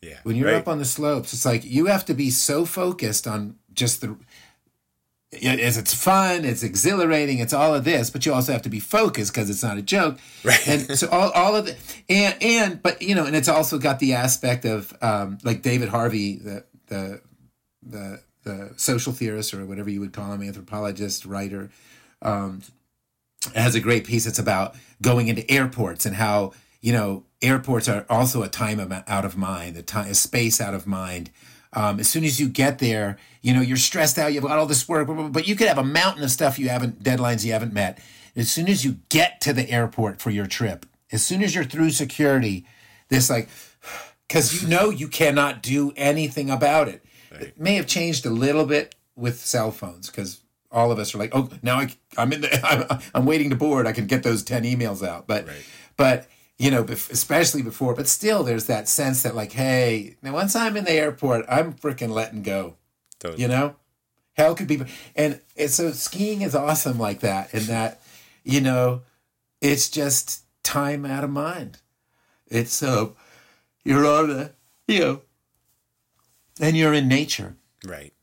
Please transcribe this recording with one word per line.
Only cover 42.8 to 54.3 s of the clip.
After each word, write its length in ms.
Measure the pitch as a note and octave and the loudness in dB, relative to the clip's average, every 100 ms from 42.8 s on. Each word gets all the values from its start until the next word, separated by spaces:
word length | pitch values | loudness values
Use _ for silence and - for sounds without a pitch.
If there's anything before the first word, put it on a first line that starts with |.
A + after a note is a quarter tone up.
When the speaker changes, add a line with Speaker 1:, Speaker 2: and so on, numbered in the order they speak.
| - - _ | -20 -20 _
Speaker 2:
this, 200 | C3 B2+ | 2 2
like, 200 | A#2+ A2 - - _ - | 0 -4 -14 -20 _ -18
<sighs> 380 | - - _ _ | -16 -18 _ _
'cause 320 | E3 C3+ F3 | 0 2 0
you 60 | E3+ | 0
know 220 | E3+ G#3+ | 4 2
you 180 | D3+ D3 | 0 -6
cannot 540 | - D#3 C#3+ C#3+ B2+ | 2 4 4 2 0
do 320 | A#2 C#3 C#3+ - | -2 0 0 0
anything 540 | C#3 D3+ D3+ C#3+ C#3 | 2 2 0 -2 -2
about 380 | C3 C#3+ D#3 C#3 | 2 4 4 2
it. 160 | F#2 _ _ - | -2 _ _ -20
Speaker 1:
Right. 100 | - | -16
Speaker 2:
It 160 | - - | -16 -4
may 160 | D#3+ G3+ | 0 0
have 100 | D3+ | 0
changed 380 | F3+ E3+ D3 B2+ | -2 0 -2 -2
a 40 | |
little 340 | A2+ C3+ D3 D#3 | 0 2 2 4
bit 300 | D3 - - _ - | 2 -2 -14 _ -6
with 240 | A#2+ A#2+ | -4 -4
cell 320 | - A#2+ A2 | -2 -2 -2
phones, 380 | - F#2+ F2 - | -4 -12 -14 -16
'cause 300 | - G2 F2+ _ _ _ | -10 -10 -12 _ _ _
all 200 | A#2 A#2+ | 2 2
of 80 | A2+ | 2
us 140 | G#2 G#2+ | -2 -4
are 40 | |
like, 120 | G#2+ | -2
"Oh, 160 | C3+ B2+ - | 0 -2 -4
now 140 | A#2+ B2+ | -2 0
I, 100 | B2+ - _ - | -2 -8 _ -2
I'm 140 | A#2 | -2
in 80 | D3+ | 0
the, 180 | D3 C3 | 0 0
<laughs> 20 | C3 | 2
I'm, 340 | C#3+ - C3+ - | 0 0 -6 -4
I'm 120 | - C3 | 0 2
waiting 240 | D#3 C#3+ | 2 2
to 40 | C3 | 2
board. 300 | D3 C#3 A2 | 2 2 0
I 40 | |
can 160 | A2+ G2+ | -2 0
get 160 | C3 | 0
those 200 | B2+ | 2